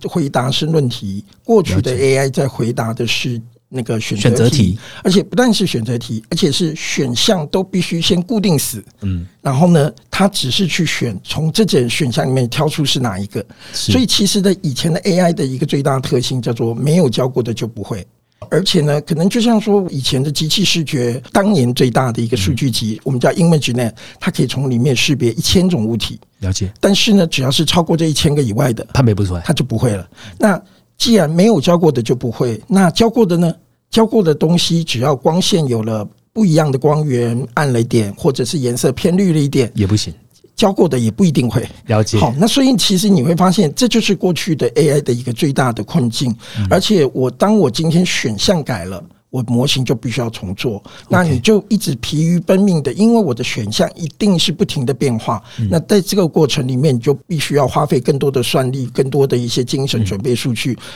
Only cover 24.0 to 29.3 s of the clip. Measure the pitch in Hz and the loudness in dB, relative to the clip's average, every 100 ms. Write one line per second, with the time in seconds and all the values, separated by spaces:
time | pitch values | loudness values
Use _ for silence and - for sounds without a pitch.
24 | - - - - 131 135 135 120 143 120 | -18 -8 -4 -2 -2 -2 -2 0 2 2
25 | - 135 180 170 - 214 185 160 110 117 | 0 0 0 0 0 2 2 0 -2 -2
26 | - - _ - 95 95 95 - 196 202 | -6 -10 _ -8 -4 -4 -6 0 2 2
27 | 240 202 165 - 131 127 151 180 165 165 | 4 4 2 0 -2 0 0 0 2 0
28 | 160 143 156 147 123 107 135 113 - 135 | 0 0 0 0 0 0 -2 -2 -4 2
29 | 120 101 95 | 2 2 0